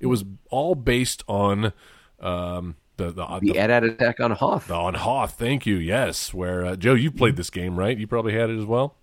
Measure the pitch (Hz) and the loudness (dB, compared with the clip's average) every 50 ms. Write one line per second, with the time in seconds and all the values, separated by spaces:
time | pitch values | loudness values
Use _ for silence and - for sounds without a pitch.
0 | - 127 123 110 98 98 95 - - _ - 131 147 170 185 143 117 123 120 123 | 0 2 2 2 0 -4 -12 -16 -12 _ -4 -2 0 0 0 0 2 2 2 2
1 | 127 117 - - - - 104 101 101 101 101 101 110 110 - - - - - - | 2 0 -4 -6 -4 -2 0 2 4 4 4 2 0 0 -2 -6 -12 -20 -20 -20
2 | _ _ _ _ - 90 90 90 90 87 87 90 87 90 82 - _ _ _ - | _ _ _ _ -6 -4 -4 -4 -4 -4 -6 -6 -8 -8 -10 -12 _ _ _ -6
3 | 95 85 82 87 87 - - 92 95 101 - - 101 110 120 120 113 113 113 113 | -6 -6 -6 -6 -8 -8 -4 -2 0 0 2 2 4 4 4 4 4 2 2 2
4 | 127 117 120 - 120 120 110 - - 90 - - - - 87 85 87 90 92 - | 0 0 2 0 0 0 0 2 2 2 0 0 -2 -4 -4 -2 -2 -2 -2 -2
5 | - 107 127 139 117 - - - 117 117 139 135 - 117 101 90 82 82 98 127 | -2 -2 0 0 -2 -2 -4 -4 -2 -2 -2 -2 0 0 0 0 0 0 0 0
6 | 131 90 78 - - - - 92 90 90 90 90 90 90 92 92 87 117 131 120 | 0 0 -2 -4 -6 -8 -6 -6 -4 -4 -2 -2 -2 -4 -4 0 4 4 6 6
7 | 127 160 139 - 127 113 - - 85 - - 95 87 90 90 87 95 104 127 104 | 4 2 2 4 4 4 4 2 -4 -6 -6 -6 -4 -4 -2 0 0 0 -2 -2
8 | 107 104 - 117 110 113 104 110 117 113 113 110 107 104 117 120 135 143 - _ | -4 -2 -2 -2 0 0 0 0 0 0 -2 -4 -2 0 0 0 0 -2 -4 _